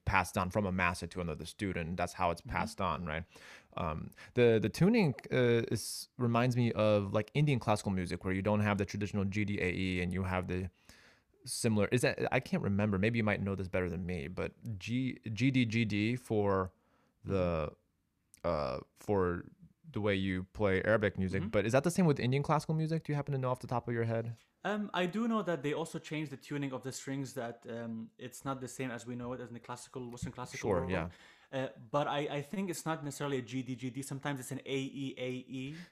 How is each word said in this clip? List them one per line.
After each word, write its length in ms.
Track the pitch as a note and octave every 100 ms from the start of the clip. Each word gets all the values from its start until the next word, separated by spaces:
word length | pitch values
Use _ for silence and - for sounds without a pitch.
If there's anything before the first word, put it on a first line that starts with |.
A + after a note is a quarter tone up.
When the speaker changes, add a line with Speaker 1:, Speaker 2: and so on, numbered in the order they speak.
Speaker 1:
passed 320 | - G2 F2 G2+
on 140 | F2+
from 160 | A2 G2
a 60 |
master 340 | F#2 F2 F2+ E2+
to 140 | F#2
another 260 | E2+ C#2+ D#2+
student. 500 | - G2+ F2+ D#2+ F2+
That's 160 | F2
how 180 | - F2
it's 120 | E2+
Speaker 2:
Mm-hmm. 140 | - F#3
Speaker 1:
passed 240 | - -
on, 260 | F#2 D#2+ E2+
right? 180 | D#2 - - - - - -
Um, 320 | E2 D#2+ - - -
the, 240 | B2+ A#2+ A2+
the 80 | F#2
tuning, 460 | - F3 A#3+ D#3+ - -
uh, 320 | B2+ A#2+ A#2 -
is, 360 | A#2 - - - -
reminds 380 | A#2+ A#2 B2 B2
me 140 | A#2
of, 420 | A2 G#2+ G#2 G2
like, 160 | G#2+ -
Indian 260 | C#3+ D3 A#2+
classical 340 | - G#2+ G#2
music, 320 | F#2+ F2 F2+
where 100 | F#2+
you 80 | F#2+
don't 180 | G2+ G#2
have 160 | G#2 G2+
the 80 |
traditional 400 | G2 G#2 G#2 G#2
G 200 | G2 G#2
D 140 | G2+ G2+
A 100 | F2+
E 320 | F2+ F#2 F2+
and 100 | F2+
you 100 | F#2
have 240 | F#2 F#2 F#2
the 200 | F2+ F#2 - - - - - _ _
similar, 440 | - - A#2 G#2 G2+
is 120 | B2
that, 260 | C3+ - -
I 100 | C3
can't 220 | - F#3
remember, 360 | G2+ G2 G#2+ F#2+
maybe 180 | A2 A#2
you 80 |
might 180 | G#2+ F#2+
know 120 | G2
this 140 | G2 F2+
better 200 | F#2+ F2+
than 160 | E2+
me, 240 | F2 F2+ C#2
but 240 | F2+ F2 - A#2+ G2
G, 400 | A2 B2 C3 - A2
G 180 | G#2 C3
D 140 | C3
G 220 | A2+ A2+ A2
D 300 | G#2 A2 B2
for 540 | - A2 G2+ F#2+ F#2 - _ _ _ _
the, 460 | G2 F#2+ F2 E2 D2+ - _ _ _ _ _ -
Speaker 2:
Mm-hmm. 320 | E2+ D#2 C2 C2
Speaker 1:
uh, 40 | - -
for 440 | - G2+ F2+ F2 - - - _ E3
the 80 | A2+
way 140 | G#2
you 300 | G2 F#2+ F#2 F#2
play 300 | - G2+ F#2
Arabic 340 | F2+ A2 G2+ F#2+
music, 240 | F#2 F#2+
Speaker 2:
Mm-hmm. 80 | G3
Speaker 1:
but 140 | G#2+
is 80 | G#2
that 120 | C3
the 60 | E3+
same 160 | F3+ E3+
with 140 | C3+
Indian 220 | B2 C#3
classical 320 | C#3+ D3+ -
music? 300 | D#3+ D#3 E3
Do 80 | -
you 40 | D3
happen 160 | C#3+
to 60 | C3+
know 120 | B2+
off 100 | B2+
the 60 | A#2+
top 220 | A#2+ A#2+
of 60 |
your 100 | A#2
head? 300 | A2+ A2+ A#2 A#2 _ _
Speaker 2:
Um, 260 | F#3 G#3 G#3
I 140 | F3 F3+
do 220 | G3+ A#3
know 140 | A3
that 200 | F3 D#3+
they 120 | C#3+
also 260 | C#3 E3 D#3+
changed 320 | - D#3 D3
the 40 | C3
tuning 360 | - D3 C#3
of 100 | B2+
the 80 | C3
strings, 420 | - - C#3 B2+
that, 300 | C3 A#2 A#2 A#2
um, 380 | A#2 A#2 A2+ A2+ -
it's 260 | B2 -
not 160 | C#3 C3
the 60 | B2+
same 240 | - C3
as 160 | A#2 A2+
we 80 |
know 180 | B2 A#2+
it 80 | B2+
as 80 | A#2+
in 60 |
the 60 | A#2+
classical, 500 | - A#2+ - C3 B2
Western 220 | A#2+ C3+
classical 360 | B2 B2+ - A#2
Speaker 1:
Sure, 120 | F2+
Speaker 2:
world. 100 | F2
Speaker 1:
yeah. 180 | F2+ E2+ - - - -
Speaker 2:
Uh, 160 | C3+ C3 - A#2+
but 160 | D3 D3
I, 100 | C#3+ D3 C#3+
I 40 |
think 260 | C#3 G3 F#3+
it's 160 | D#3
not 200 | D#3+ D#3
necessarily 340 | C#3+ - C#3+ C3
a 40 |
G 200 | A2+ C3
D 140 | B2+ A#2+
G 140 | B2+
D. 120 | C3
Sometimes 380 | C3 C3+ C#3+ C3+
it's 100 | B2
an 100 | C3 -
A 100 | C3+
E 380 | C3+ C#3 C3+ -
A 140 | B2+
E. 460 | B2+ - C3 C3+ D#3+ F3